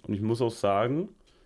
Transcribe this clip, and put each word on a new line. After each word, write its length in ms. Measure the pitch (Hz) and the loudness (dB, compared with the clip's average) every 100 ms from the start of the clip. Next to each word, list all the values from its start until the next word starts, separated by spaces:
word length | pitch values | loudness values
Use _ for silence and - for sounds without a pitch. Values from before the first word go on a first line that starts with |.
| - | -6
Und 80 | |
ich 60 | 101 | -2
muss 200 | 110 117 | 0 0
auch 80 | 117 | 0
sagen, 600 | 113 101 98 120 147 208 - _ _ | 0 2 2 2 0 -4 -12 _ _